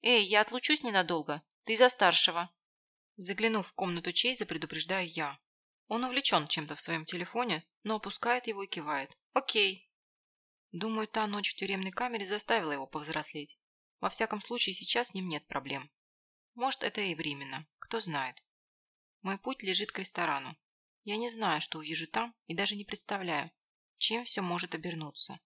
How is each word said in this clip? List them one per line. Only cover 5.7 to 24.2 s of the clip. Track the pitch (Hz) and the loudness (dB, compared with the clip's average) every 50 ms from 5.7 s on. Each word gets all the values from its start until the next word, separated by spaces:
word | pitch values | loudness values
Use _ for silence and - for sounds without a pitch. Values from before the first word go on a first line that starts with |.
| _ _ _ _ | _ _ _ _
Он | 214 233 247 | -2 -2 -2
увлечён | 254 247 269 269 - - 170 151 151 | 0 -2 0 2 4 4 4 4 2
чем-то | - - 151 147 147 | -2 -4 -2 -4 -6
в | - | -6
своём | - - 165 165 156 | -2 -2 -2 -2 -2
телефоне, | - - 180 175 - - 226 247 240 175 156 - _ _ _ _ | -4 -4 -4 -4 -4 -2 -2 0 0 0 -2 -4 _ _ _ _
но | 214 220 | -4 -4
опускает | 214 - 196 - - - 226 240 247 247 - | -4 -4 -6 -8 -4 0 0 0 0 0 -4
его | 214 196 196 | -6 -6 -6
и | 190 | -6
кивает. | - 180 151 151 151 139 135 139 - _ _ _ _ | -6 -6 -4 -2 -2 -2 -4 -6 -12 _ _ _ _
«Окей». | 262 269 - - 220 202 196 190 190 _ _ _ _ _ _ _ _ _ _ _ _ _ _ _ _ _ _ | -2 0 2 2 4 4 4 2 -2 _ _ _ _ _ _ _ _ _ _ _ _ _ _ _ _ _ _
Думаю, | - 170 185 220 220 220 214 214 | -8 -4 -4 -2 -2 -2 -4 -2
та | _ 226 214 208 | _ -2 0 0
ночь | 202 202 196 - - | -2 -2 -2 -4 -4
в | - | -4
тюремной | - 196 202 185 190 190 | -4 -4 -2 -2 -4 -4
камере | 185 - 240 254 233 220 202 | -4 -2 -4 -2 -2 -4 -4
заставила | 185 - 359 - - 233 226 180 156 | -2 -4 -4 0 2 2 2 2 0
его | 143 139 135 - | -2 -4 -4 -6
повзрослеть. | - 151 147 151 160 156 151 - - 151 147 - - _ _ _ _ _ _ _ _ _ | -6 -8 -6 -4 -4 -4 -4 -6 -8 -10 -10 -10 -14 _ _ _ _ _ _ _ _ _
Во | - 190 | -4 -2
всяком | - - - 220 - 208 | 0 0 0 0 0 -4
случае, | 196 - 233 240 - - 190 | -4 -6 -2 -2 0 -2 -2
сейчас | - 190 - - 233 247 - | -6 -2 0 0 2 2 0
с | - | -2
ним | 196 185 180 | -4 -4 -4
нет | 156 147 - _ | -4 -6 -6 _
проблем. | - 143 135 135 139 139 139 147 _ _ _ _ _ _ _ _ _ _ _ _ _ | -6 -6 -4 -4 -6 -6 -6 -10 _ _ _ _ _ _ _ _ _ _ _ _ _
Может, | 233 240 240 226 - - | -2 -2 -2 0 0 0
это | 240 - - | -2 0 0
и | 208 190 175 | -2 -2 -2
временно, | 151 160 151 143 139 139 135 135 139 156 _ _ _ | -2 -2 -4 -4 -6 -8 -8 -8 -10 -10 _ _ _
кто | - - - - | -10 -4 -4 -4
знает. | 214 175 156 143 135 127 - - _ _ _ _ _ _ _ _ _ _ _ _ _ _ _ _ _ | -2 -2 -2 -2 -2 -2 -6 -10 _ _ _ _ _ _ _ _ _ _ _ _ _ _ _ _ _
Мой | 190 196 196 | -4 -4 -2
путь | _ - 262 - - | _ -6 -6 -4 -2
лежит | 190 185 185 208 214 | 0 0 0 0 -2
к | - - | -4 -6
ресторану. | 190 - - - 175 160 147 139 135 131 - _ _ _ _ _ _ _ _ _ _ | -6 -4 -2 -2 0 0 0 -2 -4 -8 -12 _ _ _ _ _ _ _ _ _ _
Я | 214 202 214 | -6 -4 -2
не | 233 240 | -2 -4
знаю, | 226 226 220 190 160 151 | -4 0 2 2 2 2
что | 156 - - 160 | 0 -4 -6 -8
увижу | 156 151 160 160 165 160 | -6 -4 -4 -4 -6 -2
там, | - - 226 240 - _ _ | -2 -2 -2 -2 -6 _ _
и | _ 165 | _ -4
даже | 170 202 208 208 | -2 0 -2 -2
не | 202 208 | -4 -6
представляю, | - - - - - 196 196 190 175 160 147 156 165 _ _ _ _ _ _ _ _ _ _ | -8 -8 -10 -6 -4 -4 -4 -2 -2 -2 -2 -2 -4 _ _ _ _ _ _ _ _ _ _
чем | - - 220 233 | 0 0 0 0